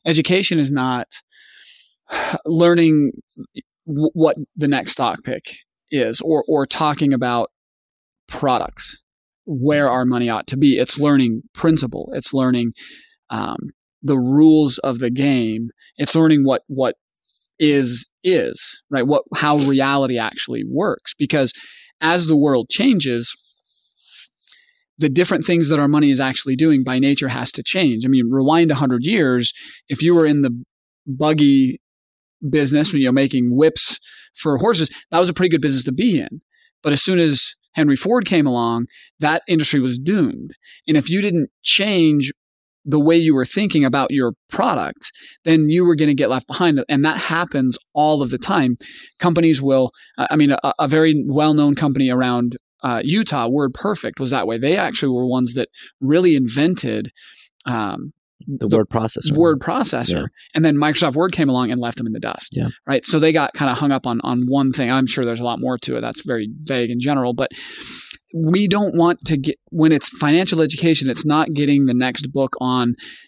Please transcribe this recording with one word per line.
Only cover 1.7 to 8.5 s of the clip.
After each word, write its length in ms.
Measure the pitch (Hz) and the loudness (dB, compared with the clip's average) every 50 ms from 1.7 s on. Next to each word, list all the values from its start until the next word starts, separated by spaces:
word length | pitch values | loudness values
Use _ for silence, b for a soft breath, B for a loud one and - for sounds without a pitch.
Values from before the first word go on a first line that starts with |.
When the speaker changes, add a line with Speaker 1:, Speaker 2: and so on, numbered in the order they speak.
| B B B B B B _ - | B B B B B B _ -12
Speaker 1:
<sighs> 380 | - - - - 165 - - | -10 -8 -6 -6 -8 -6 -4
learning 640 | 156 165 160 170 175 175 170 165 160 156 151 143 131 - - - _ _ 135 - _ - - - _ _ _ - | -2 0 2 4 4 4 4 4 4 4 2 2 0 -2 -8 -20 _ _ -20 -20 _ -18 -20 -20 _ _ _ -12
w-, 240 | 165 143 143 156 - - | -8 -4 -2 -2 -2 0
what 220 | 170 160 151 - 156 - _ - | 2 2 2 0 -2 -8 _ -8
the 140 | - 147 147 | -4 -2 0
next 240 | 143 127 - - | 0 -2 -2 -6
stock 320 | - - 127 110 82 - - | -4 -4 -2 -4 -4 -6 -8
pick 180 | 131 117 - - - - - _ _ _ _ _ - | -8 -10 -8 -10 -14 -20 -20 _ _ _ _ _ -6
is 300 | 160 135 120 117 113 - | -2 -2 -2 -2 -4 -4
or, 240 | - 165 156 143 - - | -2 0 0 0 0 0
or 180 | 156 143 135 | 0 0 0
talking 460 | - - - 160 151 143 - 156 139 | -2 -4 -2 -2 -2 0 0 0 0
about 380 | 135 120 127 123 120 120 110 - _ _ _ _ _ _ _ _ _ _ _ _ _ _ _ - | 0 0 0 -2 -2 -2 -2 -4 _ _ _ _ _ _ _ _ _ _ _ _ _ _ _ -16
products, 680 | - - 151 135 | -8 -4 0 0